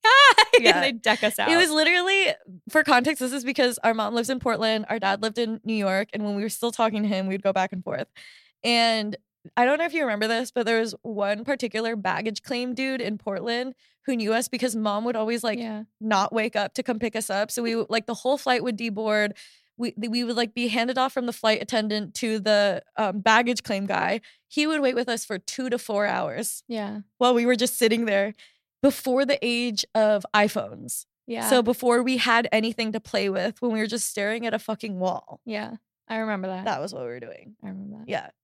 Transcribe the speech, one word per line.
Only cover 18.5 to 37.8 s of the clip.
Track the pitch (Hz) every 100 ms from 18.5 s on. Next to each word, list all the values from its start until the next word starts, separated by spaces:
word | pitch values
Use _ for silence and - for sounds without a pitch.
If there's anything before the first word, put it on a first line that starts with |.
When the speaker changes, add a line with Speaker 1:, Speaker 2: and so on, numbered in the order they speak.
| 247
Speaker 2:
would | 233 208
deboard. | 233 208 220 214 208 214 - _ _ _
We, | 240 -
we | 226 233
would, | 240 233
like, | 233
be | 240 240
handed | 226 233 254
off | 262
from | 269 240
the |
flight | 226 220 220
attendant | 208 233 214 214 208 -
to | 233 220
the, | 196 208 202 180 - -
um, | 214 202
baggage | 208 220 240 240
claim | - 196 196
guy. | - - 220 - _ _
He | - 302
would | 311
wait | 269
with | 247 240
us | 233
for | - 190
two | - - 254
to | 247
four | - 202 208
hours | 190 - 117 233 - _
Speaker 1:
Yeah. | 226 202 214 202 _
Speaker 2:
while | 247
we | 240 233
were | 247
just | 240 -
sitting | 226 233 233
there, | 196 196 202 - _ _ _
before | 277 277 - 254
the | 269 277
age | 240 240 240 208 -
of | 220 214 208 180
iPhones. | 214 208 214 101 113 - - - _ -
Speaker 1:
Yeah. | 226 226
Speaker 2:
So | 254
before | 233 247 254 240
we | 247 254
had | 247 233 233
anything | 220 220 226 220
to | 214
play | - 208 196
with, | 190 185 -
when | 247
we | 220
were | 214
just | 220 -
staring | - 202 226 226
at |
a | 202
fucking | - 214 220 185
wall. | 185 175 - -
Speaker 1:
Yeah. | - 214 220 233 _ _ _
I | 220
remember | 220 208 190
that. | 185
Speaker 2:
That | 190 139
was | 170
what | -
we | 123
were | 123
doing. | 113 - - 214
Speaker 1:
I | 202
remember | 190